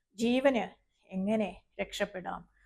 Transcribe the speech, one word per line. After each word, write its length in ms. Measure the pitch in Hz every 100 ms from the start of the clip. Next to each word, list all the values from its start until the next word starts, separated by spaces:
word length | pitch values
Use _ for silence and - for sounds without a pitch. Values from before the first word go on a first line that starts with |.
| _ 190
ജീവന് 480 | 226 247 277 247 185 - _ _ -
എങ്ങനെ 520 | 190 190 220 196 180 _ -
രക്ഷപ്പെടാം? 680 | 196 - 202 185 175 175 - _